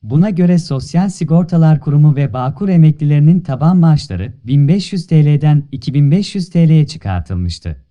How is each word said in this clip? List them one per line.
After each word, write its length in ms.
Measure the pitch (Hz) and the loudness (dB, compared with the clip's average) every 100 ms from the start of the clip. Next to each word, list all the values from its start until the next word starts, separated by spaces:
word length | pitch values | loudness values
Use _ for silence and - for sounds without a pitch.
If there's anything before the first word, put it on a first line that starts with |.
Buna 280 | 107 135 196 | -2 0 0
göre 280 | 175 175 175 | 0 2 0
Sosyal 520 | 160 135 131 170 196 | -2 -8 -4 -4 -4
Sigortalar 680 | 185 156 165 175 170 160 151 | -4 -2 0 0 0 2 2
Kurumu 360 | - 147 151 139 | 0 2 2 2
ve 180 | 139 | -2
Bağkur 360 | 104 127 147 196 | -4 -6 -4 -2
emeklilerinin 720 | 175 156 151 147 147 147 180 | 4 4 2 0 2 2 2
taban 380 | - 131 151 185 | -2 -2 0 2
maaşları 560 | 165 147 - 92 101 - | 4 2 -2 -8 -8 -12
bin 240 | 113 139 143 | -2 0 2
beş 260 | 190 180 | 0 -2
yüz 140 | 196 165 | -8 -2
T 180 | 160 147 | 0 2
L'den 380 | 147 151 147 143 | 2 2 0 -2
iki 220 | - - | -12 -6
bin 180 | 139 143 | 0 2
beş 240 | 170 196 202 | 0 -2 -6
yüz 140 | 170 | -4
T 200 | 170 165 | 0 2
L'ye 180 | 156 143 | 2 0
çıkartılmıştı. 960 | - 98 90 82 92 87 82 85 71 _ | -4 -6 -6 -6 -6 -4 -6 -10 -12 _